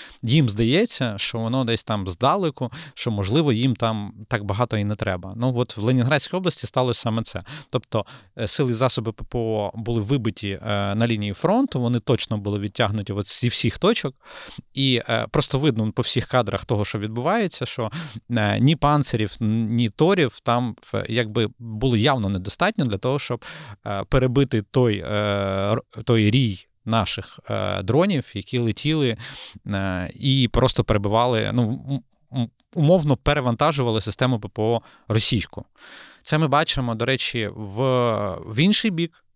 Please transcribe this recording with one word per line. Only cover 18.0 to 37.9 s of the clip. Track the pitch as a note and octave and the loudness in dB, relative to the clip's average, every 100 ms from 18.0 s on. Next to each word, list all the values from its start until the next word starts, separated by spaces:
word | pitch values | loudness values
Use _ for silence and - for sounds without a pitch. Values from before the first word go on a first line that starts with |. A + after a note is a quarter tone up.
| D#3 A2 - | -12 -14 -4
е, | A#2+ G#2 G#2+ | 0 2 4
ні | C3+ E3 | 4 4
панцирів, | C#3+ D3 - A2 G#2+ - | 4 4 2 -2 -2 -2
ні | A2 A2+ A2 A#2 A2+ | 0 0 0 0 0
торів | - E3 F#3+ B2+ - | 2 2 4 2 0
там, | B2+ A#2+ A#2+ - - | -2 0 -2 -8 -6
в-, | G#2 A2 | -6 -2
якби | A#2 G#2+ A2+ G#2 - | -2 0 0 -2 -4
було | A2+ G#2+ C3 A2+ | -10 -2 2 4
явно | C3+ C3 G2 | 4 2 0
недостатньо | F#2+ G2 - F#3 G#3 B2+ | -2 -4 -2 0 2 -2
для | G2 | 0
того, | C3 C#3+ | -2 -2
щоб, | - B2 - - - G2+ A2 | -4 -6 -8 -16 -16 -14 -8
е, | G2 | -6
перебити | - C3 B2+ B2+ C3+ A2+ | 0 2 4 2 2 0
той, | - C3 A#2+ G2 | 0 2 2 2
е, | - G#2 G#2 G2+ G2 G2 G2+ | -2 -2 0 0 -2 -2 0
р-, | A#2 - - | -2 -4 -10
той | A2+ A2+ G#2 | 0 4 4
рій | C3 A#2+ F2+ - _ A2 | 4 2 -2 -12 _ -2
наших, | A2+ F#2+ - - - - | -2 -2 -4 -10 -18 -6
е, | G#2 G2 F#2+ | -4 -2 -2
дронів, | F#2+ C3+ G3+ D3 - | 0 2 2 0 -4
які | G2+ - B2 | -10 -4 -2
летіли, | A#2 - D3 D#3 B2+ A2 - - - - - | -2 -2 -2 2 0 -2 -8 -16 -18 -14 -6
е, | G2 F#2+ F2+ F2+ - | -4 -2 -4 -6 -2
і | C3+ C3+ A#2+ | 0 2 2
просто | A#2 B2+ - | 4 2 2
перебивали, | A2 G#2 G2+ A2 B2 A2+ G#2 | 2 0 2 2 2 2 0
ну, | A#2+ A2 C3 C3+ | 0 0 -2 -4
м-, | C#3 - _ _ C3 | -6 -6 _ _ -6
м-, | A#2 _ _ | -6 _ _
умовно | F3 D3 F#3 D3 B2+ | 2 6 6 4 2
перевантажували | D3 D3 B2 A#2 D3+ C#3 A#2+ A2 | 2 2 0 2 2 2 0 0
систему | G#2 - B2+ A2+ | -4 0 0 0
П | G2+ | -4
П | - | -2
О | A2 A#2 - - - | 0 0 -4 -20 0
російську. | A2 - G#2 - - - _ - - - - | 0 2 0 -2 -12 -18 _ -20 -20 -20 -14
Це | - D#3 | -2 2
ми | D3+ | 4
бачимо, | C#3+ D#3+ C#3 A#2+ A2+ | 2 2 0 -2 -2
до | B2 | 0
речі, | C3 - A#2+ G#2 - | 0 -2 -4 -4 -6
в, | G2+ G#2 C3 | -8 -2 0